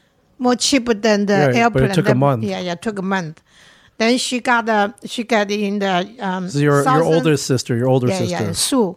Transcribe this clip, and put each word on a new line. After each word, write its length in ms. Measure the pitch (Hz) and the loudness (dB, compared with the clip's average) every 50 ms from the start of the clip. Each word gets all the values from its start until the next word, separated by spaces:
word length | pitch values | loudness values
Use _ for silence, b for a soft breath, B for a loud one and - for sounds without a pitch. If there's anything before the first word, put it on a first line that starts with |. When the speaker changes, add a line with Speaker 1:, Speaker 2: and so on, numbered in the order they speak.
| b b b b _ _ _ - | b b b b _ _ _ -4
Speaker 1:
More 180 | 254 247 247 | 0 0 0
cheaper 380 | 240 - - 285 262 233 240 226 | 0 0 0 0 0 2 0 -2
than 320 | 202 220 226 208 202 208 | 0 2 2 2 2 2
the 80 | 196 202 | 2 2
Speaker 2:
Right, 120 | 190 - | 4 4
but 80 | 135 120 | 4 4
it 40 | 233 | 4
Speaker 1:
airplane. 320 | 233 240 208 131 131 - - | 2 2 2 2 0 2 2
Speaker 2:
took 100 | 160 - | 0 2
a 20 | - | 2
Speaker 1:
Then 100 | 131 127 | 2 4
Speaker 2:
month. 260 | 139 143 135 113 110 | 4 2 2 0 -2
Speaker 1:
Yeah, 160 | 101 - - | -4 -4 -4
yeah, 140 | 180 180 175 | -4 -6 -6
took 220 | 170 - 233 208 196 | -6 -6 -8 -6 -6
a 40 | 180 | -4
month. 400 | 190 196 190 170 151 160 _ _ b b b b b b b b b b - | -4 -4 -4 -4 -6 -12 _ _ b b b b b b b b b b -2
Then 200 | 220 226 254 247 | 0 0 0 0
she 220 | - - 254 240 | -2 -4 -6 -4
got 280 | 226 254 240 233 214 226 | -2 0 0 0 0 0
a, 240 | 220 208 202 208 - _ - | 0 2 0 0 -2 _ -14
she 180 | 214 - 262 220 | -12 -8 -8 -4
got 260 | - 240 214 208 202 208 | 0 0 0 0 0 -2
in 260 | 208 208 196 202 208 | -4 -2 -2 -2 -2
the, 340 | 196 196 185 175 185 208 - - | -2 0 0 -2 -2 -4 -10 -10
um, 300 | 214 190 185 185 185 180 | -6 -6 -6 -6 -6 -4
Speaker 2:
So 100 | - 143 | -2 0
your, 160 | 147 147 143 | 2 4 4
your 60 | 143 139 | 4 4
Speaker 1:
southern 220 | - 254 151 165 | 2 2 2 2
Speaker 2:
oldest 400 | 160 160 170 160 160 147 135 - | 2 2 2 2 2 0 0 0
sister, 300 | - 135 120 - - 123 | -2 -2 -2 -2 -2 -4
your 100 | 117 123 131 | -2 0 2
older 200 | 131 135 123 120 | 2 2 2 0
Speaker 1:
Yeah, 100 | 117 - | -2 -2
Speaker 2:
sister. 260 | - 107 - - - | -2 -4 -4 -4 -4
Speaker 1:
yeah, 80 | 82 87 | -4 -4
Sue. 440 | - - - 285 262 214 175 180 | -4 -4 -2 0 0 0 0 -4